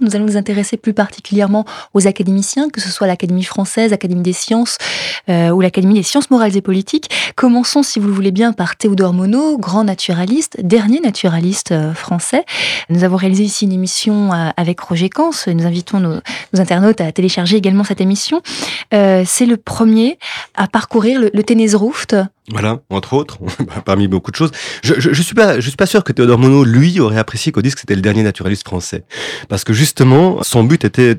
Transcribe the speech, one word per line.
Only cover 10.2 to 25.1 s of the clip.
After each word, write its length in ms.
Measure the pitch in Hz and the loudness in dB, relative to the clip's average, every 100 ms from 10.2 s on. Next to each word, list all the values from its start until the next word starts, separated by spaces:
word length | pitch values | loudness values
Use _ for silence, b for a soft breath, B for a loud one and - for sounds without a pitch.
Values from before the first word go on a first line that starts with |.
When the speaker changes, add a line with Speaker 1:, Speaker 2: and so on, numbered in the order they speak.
| 185 277 - - | -2 -2 -4 -4
Speaker 1:
dernier 400 | 180 226 208 285 | 0 2 2 2
naturaliste, 720 | 285 - 185 165 175 196 - | 0 -2 -2 0 -2 -2 -2
euh, 240 | 165 156 | -2 -2
français. 500 | 160 - 175 - 269 - B B B B | -4 -4 -4 -2 -2 -2 B B B B
Nous 140 | 175 | 0
avons 120 | 180 185 | 2 0
réalisé 280 | 190 190 | 0 0
ici 220 | 208 - 202 | 0 -2 -2
une 60 | |
émission, 600 | 185 185 - 220 208 202 | -2 -4 -4 -2 0 0
euh, 160 | 170 160 - | 0 -2 -2
avec 240 | 170 175 | -2 -4
Roger 300 | - 170 185 | -4 -2 -2
Cance. 360 | - 330 302 - | 0 -2 -2 -2
Nous 180 | 165 | 0
invitons 360 | 170 175 175 202 | 0 -2 -2 -2
nos, 160 | 175 160 - B B | -2 -4 -8 B B
nos 80 | 190 | 0
internautes 400 | 180 180 202 220 | 2 4 4 2
à 120 | 160 | -2
télécharger 440 | 170 185 185 175 214 | 0 0 0 0 2
également 280 | 190 196 | 2 0
cette 160 | 208 196 | 0 0
émission. 420 | 190 202 - 320 - B B B B | 0 0 -2 -4 -6 B B B B
Euh, 300 | 208 196 190 | 2 4 4
c'est 220 | 185 - 240 | 2 0 2
le 100 | 226 | 0
premier 640 | - - 226 220 240 339 B B B | -2 0 4 4 2 -2 B B B
à 120 | - 196 | -4 -2
parcourir 540 | 220 - 233 214 262 | -2 0 0 2 2
le, 100 | 214 | 2
le 100 | 208 | 0
Tennesruft. 560 | 214 226 220 208 220 - - 202 190 _ - | 2 2 4 2 0 -4 -2 0 -2 _ -10
Speaker 2:
Voilà, 320 | 107 104 123 - | -4 -2 -4 -6
entre 240 | 98 - | -8 -2
autres, 260 | 135 151 - - - | -2 -2 -8 -10 -8
<laughs> 220 | 135 110 | -8 -6
parmi 240 | - 98 98 | -2 2 2
beaucoup 220 | 92 - | 0 -2
de 60 | - | -2
choses. 140 | 156 - B B | -2 -4 B B
Je, 120 | 113 - | 0 2
je, 140 | 139 | 2